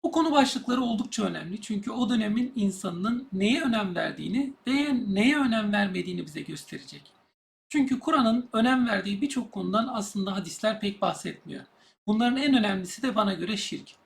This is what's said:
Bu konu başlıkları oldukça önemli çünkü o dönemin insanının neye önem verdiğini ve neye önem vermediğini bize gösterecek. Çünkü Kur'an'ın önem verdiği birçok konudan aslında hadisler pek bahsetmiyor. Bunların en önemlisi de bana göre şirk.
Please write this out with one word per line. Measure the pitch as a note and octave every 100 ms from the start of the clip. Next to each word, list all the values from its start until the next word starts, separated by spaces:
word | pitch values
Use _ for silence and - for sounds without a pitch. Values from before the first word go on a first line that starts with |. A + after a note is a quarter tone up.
Bu | -
konu | E4 E4
başlıkları | D4 B3+ B3 - B3
oldukça | B3 A3 A3+ -
önemli | G3 E3 D#3 G3+
çünkü | - G#3 G#3
o | C4 A#3
dönemin | A#3+ G#3+ A3 B3 B3
insanının | G3+ F#3 G3 F3 G#3 A#3+ -
neye | F#3+ G3+ D4
önem | C#4+ A3+ G3+ E3+
verdiğini | D#3+ - D#3 A3 C#4 - -
ve | C4+ D4 B3+ G#3+
neye | G3 A#3 D4
önem | C4 A3+ G#3
vermediğini | G#3 G3+ F#3 F3+ F3 D#3+
bize | D3+
gösterecek. | D3 D#3 - - - C#3+ - _ _ _ _ _ _
Çünkü | D4+ C4 B3+
Kur'an'ın | - D#4+ A#3 A#3 B3
önem | A3 A#3 C4 A#3+
verdiği | G3+ F#3+ G3+
birçok | C#4 B3+ -
konudan | G3 F#3 G#3 B3
aslında | A#3+ G3+ G3+ F#3+ F#3+
hadisler | E3+ - G#3+ A3
pek | G#3 G3
bahsetmiyor. | F3+ - - - - - - _ _ _ -
Bunların | G#3+ A#3+ C4
en | C#4+
önemlisi | B3+ G#3 F#3+ F3+ -
de | C4 G#3+
bana | G3+
göre | F#3 F3+ G#3
şirk. | - D3 - -